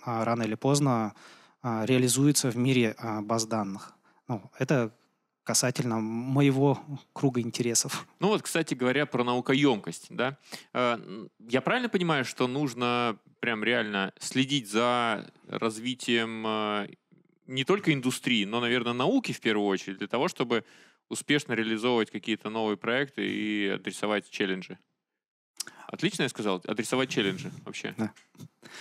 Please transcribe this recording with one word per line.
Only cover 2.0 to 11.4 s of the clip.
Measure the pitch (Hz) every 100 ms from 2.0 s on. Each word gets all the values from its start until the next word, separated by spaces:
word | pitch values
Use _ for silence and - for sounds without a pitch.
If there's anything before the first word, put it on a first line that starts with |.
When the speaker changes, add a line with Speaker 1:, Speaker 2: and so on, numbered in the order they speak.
| 127 120 143 143 131
Speaker 1:
в | 113
мире, | 127 127 113 -
а, | 117 107
баз | 104 113 110
данных. | 113 98 98 - - _ _ -
Ну, | 113 - -
это | 131 143 113 - _ _ _ _
касательно | - 113 127 - 123 113
моего | 110 113 127 135 143 135 143 131 - 139 -
круга | - 139 123
интересов. | 117 - 120 117 135 - - -
Speaker 2:
Ну | 185
вот, | 208
кстати | - 175 165
говоря, | 127 123 131 147
про | 123
наукоёмкость, | 123 123 120 135 143 107 85 85 -
да? | 113 123 139 - - -
Э, | 123 123 117
н-, | - 101 101 _